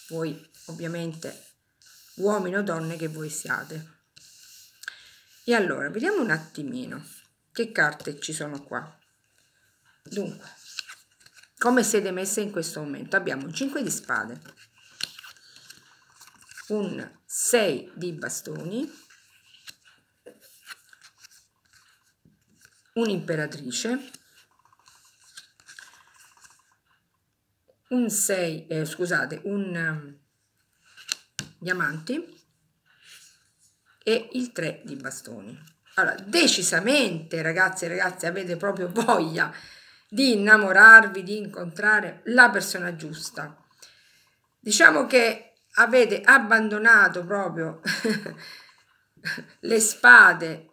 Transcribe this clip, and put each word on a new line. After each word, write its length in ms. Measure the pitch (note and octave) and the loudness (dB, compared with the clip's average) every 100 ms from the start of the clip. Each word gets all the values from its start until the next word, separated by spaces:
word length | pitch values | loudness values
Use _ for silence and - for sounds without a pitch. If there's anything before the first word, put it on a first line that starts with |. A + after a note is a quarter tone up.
| - | -14
Voi, 400 | E3 D#3+ D#3+ - - - | -8 -8 -10 -16 -20 -20
ovviamente, 800 | E3 E3+ E3+ E3 D#3+ - - - _ _ _ - - - - | -12 -10 -8 -10 -10 -14 -16 -20 _ _ _ -20 -20 -20 -4
uomini 420 | G3 G#3 F3+ G3 | -2 -2 -2 -4
o 60 | |
donne 340 | G3+ E3 D#3+ E3 | -4 -6 -8 -8
che 100 | D#3+ | -10
voi 220 | D#3 D#3 | -10 -12
siate. 680 | - - - - D#3+ D#3+ _ _ _ - - - - - _ - - - - _ _ - | -10 -8 -8 -8 -14 -16 _ _ _ -20 -20 -20 -20 -20 _ -20 -20 -20 -20 _ _ 0
E 60 | A#3 | 0
allora, 340 | F3+ C3+ C#3+ | 0 -4 -6
vediamo 320 | G3 E4 G#4 | -6 -4 -2
un 80 | A3+ | -2
attimino 760 | D#3+ D#3 - C#3+ B2 B2 B2+ - - _ _ _ | -4 -6 -14 -12 -10 -12 -14 -18 -20 _ _ _
che 200 | - A3 | -8 -4
carte 480 | F3+ D3+ - - D3 | 0 -2 -2 -12 -12
ci 140 | - | -10
sono 300 | D#3 D3 C#3+ | -10 -10 -12
qua. 360 | - B2 D#3 - _ _ _ _ _ _ _ _ _ _ | -12 -12 -12 -20 _ _ _ _ _ _ _ _ _ _
Dunque, 440 | - G#3 F3 - - - - - - - _ _ - _ - - | -14 -10 -8 -10 -20 -20 -20 -18 -18 -20 _ _ -20 _ -18 -4
come 240 | A#3+ B3 | 0 2
siete 300 | G#3+ G#3 G3 | 2 0 -2
messe 300 | F3+ G3 - | -6 -6 -6
in 100 | G3+ | -6
questo 300 | F3 D#3+ D3+ | -6 -8 -8
momento? 340 | D3 C#3 - F#3+ | -10 -12 -4 -4
Abbiamo 300 | F3 C3+ C#3 | -4 -8 -8
un 80 | |
cinque 280 | D#3+ C#4 C#4+ | -8 -6 -6
di 80 | G3+ | -6
spade, 500 | - - A#2 G#2+ B2 - - - _ _ - - - - - - - - - _ _ _ - - - - - - | -8 -6 -6 -8 -14 -20 -20 -20 _ _ -16 -16 -16 -20 -20 -20 -20 -20 -20 _ _ _ -20 -20 -20 -20 -18 -8
un 500 | G#3+ F#3 C3+ - - - | -6 -6 -10 -14 -18 -12
sei 640 | - - A#3+ G3 B2+ - - | -8 0 0 0 -4 -8 -12
di 160 | F3 | -10
bastoni, 760 | D#3 - - - D3+ D#3 A3 D4 - - - _ _ _ - - - _ _ _ _ - - - - - - _ - - _ - _ _ _ _ _ _ _ _ _ _ _ _ _ _ _ _ | -10 -10 -10 -12 -12 -10 -10 -10 -14 -20 -20 _ _ _ -20 -20 -20 _ _ _ _ -20 -20 -20 -20 -20 -20 _ -20 -20 _ -20 _ _ _ _ _ _ _ _ _ _ _ _ _ _ _ _
un'imperatrice, 1200 | - A3+ F#3 F3 D#3 D3+ D3+ B2 - A3+ C4 - - _ _ _ _ _ _ _ - _ _ - - - _ - - - - _ _ - _ - _ _ _ _ _ _ _ _ _ _ _ _ _ - | -4 -2 -2 -4 -6 -6 -10 -10 -6 -4 -6 -8 -20 _ _ _ _ _ _ _ -20 _ _ -20 -20 -20 _ -20 -20 -20 -20 _ _ -20 _ -20 _ _ _ _ _ _ _ _ _ _ _ _ _ -6
un 200 | B3 A3+ | -2 -2
sei, 560 | G#3+ - F#3 E3+ D#3+ D#3+ | -2 -2 -2 -4 -6 -6
eh, 180 | D#3+ D#3 | -6 -6
scusate, 560 | - F3 D#3+ C3 D#3 G3+ | -6 -4 -2 -4 -8 -8
un, 300 | G3+ F#3+ E3+ | -6 -6 -6
ehm, 440 | E3 D#3 C#3+ C#3 _ _ _ _ _ _ _ - - - _ - - - | -6 -6 -10 -20 _ _ _ _ _ _ _ -14 -12 -12 _ -16 -16 -10
diamanti 800 | F3 F3+ D3+ D#3 - D4 - - _ _ _ _ _ _ - - - _ _ _ _ _ _ _ - | -8 -4 -6 -6 -8 -8 -8 -18 _ _ _ _ _ _ -20 -20 -20 _ _ _ _ _ _ _ -4
e 200 | A3+ - | -2 -4
il 180 | B3+ B3 | -8 -8
tre 300 | - D#3+ - | -6 -8 -8
di 120 | - C#3 | -14 -14
bastoni. 640 | C3 - - A2+ G2+ B2+ - _ _ - | -12 -14 -16 -16 -18 -20 -20 _ _ -4
Allora, 200 | F3 - | -2 -4
decisamente, 1300 | G3 E4+ D4 - F3 E3 G#3 D4 G#3+ E3 D#3 E3 | -2 2 2 2 0 0 2 2 0 -4 -8 -6
ragazzi 440 | D#3+ E3 F#3 F3+ E3 | -2 0 0 -2 -8
e 40 | |
ragazze, 360 | F3+ F#3 - E3 | -4 -4 -4 -6
avete 320 | F#3 F3+ E3 | -6 -6 -6
proprio 320 | G3+ F#3+ F3+ | -4 -4 -4
voglia 640 | G#3 A#3 G3+ D#3+ E3 D#3+ - - - - _ _ | -2 0 0 0 -4 -4 -6 -20 -20 -20 _ _
di 260 | G#3 C4+ | 0 2
innamorarvi, 880 | G#3+ G#3 G#3+ G3 F#3+ A3 A3+ G3+ F#3+ | 2 6 6 6 10 12 12 12 0
di 160 | F3+ G#3+ | -8 -8
incontrare 840 | G3 F3+ F3 D#3+ G#3 G#3+ F#3 - - | -10 -12 -12 -4 0 2 0 -8 2
la 240 | B3 A#3+ | 6 6
persona 460 | G3+ F#3+ F#3+ F3 E3 | 4 -4 -6 -8 -8
giusta. 600 | D#3 D#3 - - D3+ D#3 _ _ - _ _ _ _ _ _ _ | -12 -12 -14 -12 -14 -16 _ _ -20 _ _ _ _ _ _ _
Diciamo 460 | A3 G#3 D#4+ D4+ B3 | -2 6 6 6 4
che 480 | B3+ A3+ A3 - _ _ | 4 2 -2 -10 _ _
avete 480 | - A3+ B3+ G#3+ G3 | 2 4 6 4 2
abbandonato 1040 | - C4+ G#3+ A3 A3 G#3 A3+ A3 F#3 F3 | 2 2 4 0 0 0 4 6 4 0
proprio 580 | F3 G3+ F#3 E3 D#3+ D#3+ | -6 -4 -4 -6 -8 -8
<laughs> 1800 | F#3 - A3+ G#3+ - E3 - - - _ _ _ _ _ - - - _ | -8 -4 -4 -4 -8 -16 -20 -20 -20 _ _ _ _ _ -12 -12 -14 _
le 180 | - A3 | -2 0
spade 920 | A3 - B3 A#3+ F#3+ E3 E3 D#3+ - | 0 4 10 12 10 6 -2 -8 -14